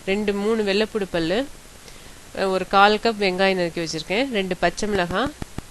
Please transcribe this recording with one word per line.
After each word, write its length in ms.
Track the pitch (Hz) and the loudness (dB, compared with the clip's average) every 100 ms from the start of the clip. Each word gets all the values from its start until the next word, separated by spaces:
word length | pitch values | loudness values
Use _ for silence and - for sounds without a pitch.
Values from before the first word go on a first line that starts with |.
| - | -4
ரெண்டு, 260 | 196 208 | -2 0
மூணு 300 | 202 202 226 | -2 0 0
வெள்ளைப்பூடு 440 | 208 196 214 220 196 | 0 0 0 -2 -4
பல்லு, 320 | 175 160 196 277 - - - - - - - - - | -2 0 0 -2 -8 -20 -20 -20 -20 -20 -20 -14 -4
அஹ், 140 | 196 | -2
ஒரு 180 | 185 180 | 0 2
கால் 300 | 196 202 214 | 6 6 6
கப் 240 | 233 214 | 2 2
வெங்காயம் 380 | 202 180 190 190 | 0 2 2 2
நறுக்கி 220 | 175 165 | 0 -2
வச்சிருக்கேன். 460 | 165 160 - 190 277 | -4 -6 -2 -2 0
ரெண்டு 240 | 226 190 - | -2 -2 0
பச்சை 340 | 175 - 208 | 0 0 0
மிளகாய், 420 | 208 175 180 277 302 - - - | 0 0 0 -2 -4 -10 -10 -10